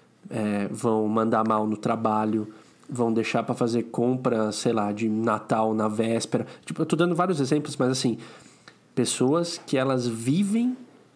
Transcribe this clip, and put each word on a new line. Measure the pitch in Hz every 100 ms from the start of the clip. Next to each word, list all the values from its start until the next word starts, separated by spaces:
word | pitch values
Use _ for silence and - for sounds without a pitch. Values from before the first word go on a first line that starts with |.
| _ _ -
é, | 117 104 101 101
vão | - 120 110 107
mandar | 113 113 113 110
mal | 110 107
no | 104
trabalho, | 113 113 113 107 110 107 107 - - - -
vão | 123 117
deixar | 113 110 120
pra | 113 120
fazer | 120 117
compra, | 113 - 120 127 127 113 107
sei | 107 123
lá, | 113 104
de | 104 113
Natal | 110 113 107 - 113 110
na | 110 107
véspera. | 107 113 113 - 117 - - -
Tipo, | 160
eu | 156
tô | 160
dando | 175 170
vários | 185 156
exemplos, | 131 151 147 -
mas | 127
assim, | 127 127 110 - - - - - - _ -
pessoas | - - 127 160 170 - -
que | 135
elas | 131 131 120
vivem | 113 117 165 202 226 247 254 - - -